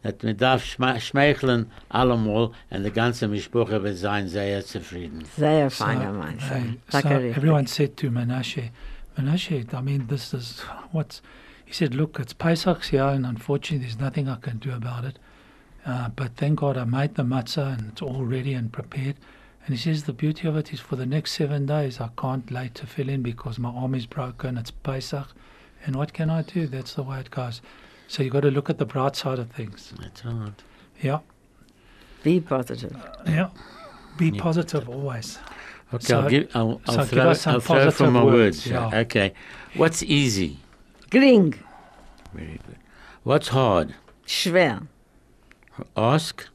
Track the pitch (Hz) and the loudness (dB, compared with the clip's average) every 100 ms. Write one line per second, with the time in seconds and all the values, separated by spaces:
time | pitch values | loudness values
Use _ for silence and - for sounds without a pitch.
0 | 107 - 113 104 127 131 - - 127 120 | -8 -4 -4 2 4 4 0 -2 0 0
1 | - 139 143 139 131 120 113 - - 110 | -2 4 4 4 2 2 0 -8 -4 2
2 | 127 120 110 107 113 - - 95 101 107 | 4 4 2 2 0 -2 -10 -6 -2 2
3 | 120 117 107 104 - 117 107 107 98 90 | 0 2 -2 -2 -2 0 2 0 -2 -2
4 | 101 104 95 95 101 98 95 - 82 87 | -2 0 -2 -2 -2 -4 -6 -12 -10 -12
5 | 85 120 - - 147 156 139 - 107 120 | -10 -12 -12 -2 2 4 2 0 0 0
6 | 131 101 78 156 135 131 120 120 - 143 | -2 -4 -6 -8 -6 -4 -4 -8 -2 0
7 | 143 135 127 117 151 151 131 - 139 - | 2 2 0 2 4 4 2 0 -2 0
8 | 139 120 120 127 123 - 117 - - - | -2 0 -2 -2 -4 -8 -10 -12 -14 -14
9 | - - 135 175 - 147 117 131 131 143 | -10 -4 0 0 0 -4 -4 -6 -2 -2
10 | 117 139 - 135 117 - - - - 160 | -2 -6 -4 -8 -8 -14 -14 -14 -6 -4
11 | 147 - - - - - - - 151 127 | -4 -10 -20 -20 -20 -20 -14 -2 -2 0
12 | 156 - 123 - 165 165 185 170 - 139 | -2 -4 -10 -2 0 2 2 0 0 2
13 | 139 139 127 117 - 143 - 147 123 113 | 2 0 -2 -6 -2 -4 -2 -4 -4 -4
14 | 135 151 135 123 - 113 135 123 120 120 | -4 -2 -4 -6 -8 -8 -8 -6 -6 -6
15 | 127 - - - - - _ - - 127 | -8 -10 -20 -20 -20 -20 _ -14 -8 -6
16 | 120 - 127 - 143 156 143 127 120 127 | -6 -6 -8 -2 0 2 0 0 -2 0
17 | 147 - 123 131 117 160 139 127 107 - | 0 -2 0 0 -2 -4 -2 -4 -8 -8
18 | 147 131 123 131 131 131 113 - - - | -8 -4 -4 -2 -2 -4 -4 -8 -8 -6
19 | 135 143 - - - _ - 127 165 156 | -6 -6 -14 -20 -20 _ -6 -4 -2 -2
20 | 147 117 151 156 165 156 147 127 - 127 | -4 -2 -2 -2 -2 -2 -4 -10 -8 -6
21 | 123 151 - - 147 147 139 151 139 120 | -2 -2 -4 -4 -2 0 0 0 -2 -4
22 | 117 - 131 127 120 123 127 - - - | -10 -6 -4 -4 -6 -8 -8 -12 -12 -6
23 | 135 139 120 113 120 113 120 120 131 131 | -4 -2 -4 -6 -8 -6 -6 -4 -4 -4
24 | 117 - 127 120 131 123 117 - - 135 | -6 -8 -8 -6 -6 -6 -8 -8 -6 -6
25 | - 143 139 - - - - - - 135 | -4 -8 -8 -16 -20 -20 -20 -12 -6 -4
26 | 147 - 160 165 151 175 156 131 120 - | -4 -2 0 0 -2 -4 -4 -6 -8 -8
27 | 131 135 127 - 123 117 - - - - | -6 -8 -8 -6 -6 -8 -16 -20 -20 -20
28 | - - 131 139 147 135 143 156 120 135 | -12 -4 0 4 4 2 0 -2 -2 0
29 | 135 - 139 131 117 - 107 95 - - | 0 0 -4 -4 -6 -8 -10 -12 -18 -14
30 | 92 - 120 117 104 104 - - - - | -16 -12 -8 -8 -8 -14 -20 -20 -20 -6
31 | 135 151 - _ _ _ - _ _ - | -2 -2 -6 _ _ _ -20 _ _ -20
32 | - - 151 180 160 131 123 120 120 - | -20 -2 2 2 2 -2 -2 -8 -10 -12
33 | - - - 160 185 - - - - - | -16 -8 0 0 0 -6 -20 -20 -20 -20
34 | - 147 165 101 170 160 165 151 120 127 | -20 0 0 2 0 0 0 -4 -4 -6
35 | 139 120 113 - - - - - - 120 | -6 -6 -10 -14 -16 -18 -18 -20 -8 -6
36 | - 131 135 135 - 120 113 - - 120 | 2 4 6 4 4 0 0 0 0 0
37 | 139 123 131 131 160 123 117 139 143 - | 4 6 6 6 4 2 4 6 6 6
38 | 135 123 117 120 104 85 120 123 113 113 | 6 8 8 8 8 4 -2 0 2 0
39 | 117 110 98 - - - - - 160 160 | 2 2 2 0 -20 -20 -10 2 2 2
40 | - 143 135 101 82 69 - - - - | 2 4 4 2 -2 -4 -18 -20 -20 -20
41 | - 254 269 233 165 127 - - - - | 2 8 10 10 8 0 -14 -20 -20 -20
42 | - - - 80 78 78 - - _ - | -20 -20 -18 -14 -12 -14 -16 -20 _ -20
43 | - - 117 147 - 131 127 90 73 - | -20 -10 0 2 2 4 6 4 2 -6
44 | - - - - 185 175 160 98 151 _ | -20 -20 -6 -2 2 4 4 2 -8 _
45 | _ _ _ _ _ - _ - - - | _ _ _ _ _ -20 _ -16 -6 0
46 | 113 151 160 - - | 4 4 0 -12 -18